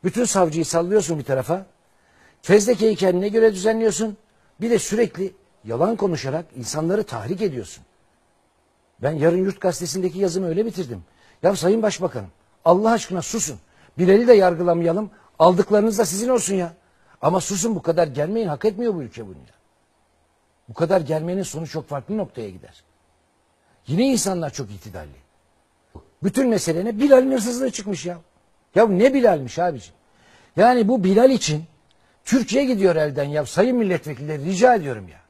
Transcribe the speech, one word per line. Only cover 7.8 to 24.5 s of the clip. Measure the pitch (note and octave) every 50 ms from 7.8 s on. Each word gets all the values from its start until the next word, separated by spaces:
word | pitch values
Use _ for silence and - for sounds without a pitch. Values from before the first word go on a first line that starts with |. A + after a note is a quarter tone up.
| - _ _ _ _ _ _ _ _ _ _ _ _ _ _ _ _ _ _ _ _ _ _ _ A#2
Ben | C#3 D#3+
yarın | D#3 C#3 E3 E3+ F#3 F#3+
Yurt | G3 F#3 -
Gazetesi'ndeki | - F#3 E3+ - F3+ E3 - F#3+ F3+ F3+ D#3 F#3
yazımı | G3 F#3 D#3+ F#3+ F#3+ E3+
öyle | D#3+ F3+ A3
bitirdim. | A#3 - F#3 F3+ B2 A#2 F#2+ F2 _ _ _ _ _ _ _ -
"Ya | F3 G3+
Sayın | - D3+ F3 G#3 A3+ G#3+
Başbakanım, | G#3 - - F3+ E3 - B2 G2 F2+ _ _ _ _ _ _ _
Allah | E3 F3 F#3+ G#3+ A3+
aşkına | A#3 G#3+ - - F#3+ F3+ D#3
susun. | - - A3+ - D#3 C3 F#2 _ _ _ _ _ _ _ -
Bilal'i | F3+ F3+ F#3+ G#3+ A#3+ A#3
de | A#3+
yargılamayalım. | G#3 F#3+ F#3 F3 D#3+ F3 F3 E3+ E3+ E3+ E3 E3 G3 G#3+ F#3+ - _ _ _ _ _
Aldıklarınız | D#3 F3 F#3 F3 G3 - G3+ G#3 G#3 A3+ G#3 G3
da | A3+
sizin | D#3 E3 G3 A3+ B3
olsun | B3+ A#3+ - F3 G3
ya. | F#3+ F3 E3 E3+ _ _ _ _ _ _ _ _ _ -
Ama | D3+ F3 F#3
susun, | - - G3+ F#3 E3 A#3 A3
bu | E3+ -
kadar | - E3 E3 E3+
gelmeyin, | D3+ B2+ C#3 D3 E3 G#3 A3+ A3+ F3
hak | D3 C#3 -
etmiyor | G#3+ G3+ F#3+ A#3+ A#3 G3+
bu | E3+ C#3
ülke | G#2+ - A#2 A2+
bunu | G2 F#2
ya." | C#2+ C2 A#1+ _ _ _ _ _ _ _ _ _ _ _ _ _ _ _ _ _ _ _ _ _ _ _ -
Bu | G#2+
kadar | - E3 D#3+ G3 F#3+
gelmenin | D#3+ C3 D#3 D#3 D#3 F3 F3+ G3 F#3
sonu | - - D3+ E3
çok | D3 - D#3+ D3 -
farklı | C#3+ C#3 - - G3+
noktaya | G#3+ F#3+ B2+ _ - A2+ G2+
gider. | F2+ F2+ - F#2+ _ - _ _ _ _ _ _ _ _ _ _ _ _ _ _ _ _ _ _ _ _ _
Yine | - C#3 F3+ B3
insanlar | C#4 C4 A3 - G3 F#3+ F3 E3 C#3+